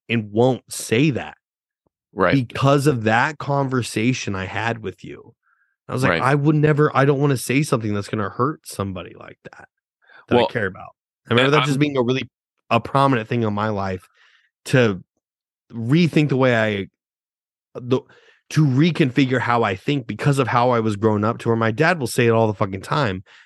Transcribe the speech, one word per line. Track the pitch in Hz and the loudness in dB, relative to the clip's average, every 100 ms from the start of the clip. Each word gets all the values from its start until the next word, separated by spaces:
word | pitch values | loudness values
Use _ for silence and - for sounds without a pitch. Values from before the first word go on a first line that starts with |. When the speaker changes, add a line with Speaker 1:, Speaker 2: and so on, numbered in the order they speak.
| - | -4
Speaker 1:
and | 117 104 | -4 -2
won't | 104 127 113 - | 2 2 2 -6
say | - - 113 151 | -14 -2 2 2
that." | 107 76 - _ _ _ _ _ _ _ | 0 -8 -16 _ _ _ _ _ _ _
Speaker 2:
Right. | - 90 135 120 | 0 2 2 -2
Speaker 1:
Because | - 135 147 143 | 0 2 4 2
of | 123 | 0
that | 107 113 147 151 | 0 0 0 -4
conversation | - 143 135 127 113 - 120 127 - 95 | -6 -4 -2 -4 -4 -2 -2 -2 -6 -8
I | 92 | -8
had | 98 113 117 | -4 -4 -4
with | 101 - | -8 -12
you. | - - - _ _ _ _ _ - | -16 -18 -20 _ _ _ _ _ -10
I | |
was | 127 | -2
like, | 131 | 0
Speaker 2:
Right. | 170 | 2
Speaker 1:
"I | 127 147 | 2 2
would | 147 151 | 2 2
never, | 151 147 151 127 | 2 2 2 2
I | 139 | 2
don't | 139 | 2
wanna | 143 123 | 0 0
say | - 131 | 0 -2
something | 156 127 110 | 0 -2 -2
that's | 101 101 | -6 -4
gonna | 107 98 | -6 -6
hurt | - 135 160 - | -4 -4 -4 -12
somebody | - 98 92 87 - | -8 -8 -8 -14 -18
like | - - | -20 -20
that, | - - - _ _ _ _ - _ | -20 -20 -20 _ _ _ _ -20 _
that | 123 | 2
Speaker 2:
Well, | 113 | 2
Speaker 1:
I | |
care | 120 98 | -2 -6
about." | 95 - _ _ _ - | -8 -18 _ _ _ 0
I | |
remember | 117 135 | 2 4
Speaker 2:
and | |
Speaker 1:
that | 147 143 | 2 2
just | 135 | 0
Speaker 2:
I'm | |
Speaker 1:
being | 147 135 | 0 0
a | |
really, | 120 131 127 _ _ _ _ | 0 -2 -6 _ _ _ _
a | 120 | -2
prominent | - 139 139 123 107 | 0 2 2 2 -2
thing | 120 | -2
in | 110 | -2
my | 101 107 | -2 -2
life | 101 98 92 - _ _ _ _ _ - | -4 -4 -8 -10 _ _ _ _ _ 0
to | 131 113 90 - _ _ _ _ _ _ | 2 2 0 -10 _ _ _ _ _ _
rethink | 117 113 160 165 165 147 | -8 0 2 4 2 2
the | 131 | 2
way | 131 117 | 2 2
I, | 110 101 92 _ _ _ _ _ _ _ _ | 2 -2 -6 _ _ _ _ _ _ _ _
the, | - 123 127 - - _ _ _ | -14 -2 -2 -4 -18 _ _ _
to | 151 151 | 0 2
reconfigure | 127 175 156 139 147 131 127 | 4 2 2 0 0 0 0
how | 110 120 | 0 0
I | 110 95 | 0 -2
think | - 143 117 | -4 -4 -4
because | 104 147 139 | -2 0 0
of | 117 | 0
how | 120 123 | 2 2
I | 120 | 2
was | 110 101 | 0 0
growing | 110 104 | 0 2
up, | 107 117 | 0 -2
to | 117 | -2
where | 113 | 0
my | 113 | 0
dad | 110 160 175 | 0 0 0
will | 120 | -2
say | - 117 | 0 2
it | |
all | 113 110 | 4 2
the | |
fucking | 101 104 95 | 0 -4 -4
time | - 151 120 92 - - | -4 -2 -2 -4 -10 -20